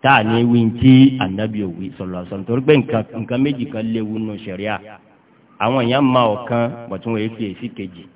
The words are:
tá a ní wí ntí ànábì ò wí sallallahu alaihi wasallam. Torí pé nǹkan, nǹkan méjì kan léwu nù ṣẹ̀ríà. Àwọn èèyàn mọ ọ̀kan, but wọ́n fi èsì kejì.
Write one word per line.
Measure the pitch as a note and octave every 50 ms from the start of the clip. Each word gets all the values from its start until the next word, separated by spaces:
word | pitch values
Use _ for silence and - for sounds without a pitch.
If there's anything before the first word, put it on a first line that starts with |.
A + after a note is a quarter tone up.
| -
tá | C3 C3+
a | A#2+ G#2+
ní | A2 A2+ A#2 A#2
wí | A#2+ A#2+ A#2+ A#2
ntí | A2+ A2+ A#2+ A#2 C3 C3 C3 C3+ C3+ C3 C3
ànábì | G#2+ F#2+ F#2+ G2+ G#2+ A2 A2 G#2+
ò | G#2 F#2
wí | E2 E2+ F#2+ F#2
sallallahu | - - G2 F#2 F#2 F2+
alaihi | F2+ F2
wasallam. | G2+ F#2+ F#2+
Torí | G2+ A#2 B2+
pé | C3 C#3+ D3+
nǹkan, | C#3 A#2 - - A2+ A2 - - A2+
nǹkan | A2 - B2 B2+
méjì | C3+ D3 C#3+ B2+ A#2
kan | - A#2 A2 A2+ A2+ A2+
léwu | A2+ A2 G#2+ G#2+ A2
nù | A2+ G#2+ G#2
ṣẹ̀ríà. | G#2 A2 G#2 F#2 F#2 G2+ G#2+ G#2 F#2 G2+ G#2+ G#2 F#2+ _ _ _ _ _ _ _ _ _ _ _ _
Àwọn | - A2+ B2+ C3+ A#2+
èèyàn | A#2 B2 C#3 C#3+
mọ | C3 B2+ B2+ A#2+ A2+ G#2
ọ̀kan, | G#2 A#2+ A#2 A#2+ A#2 A#2 A#2 - - -
but | A#2 G2 F#2 -
wọ́n | A#2 A2+ G#2+ G#2+ A2 A2+
fi | A2 A#2
èsì | G2+ F2+ - A#2+ A#2
kejì. | - - G2+ F#2 F2+ F2 - F#2 _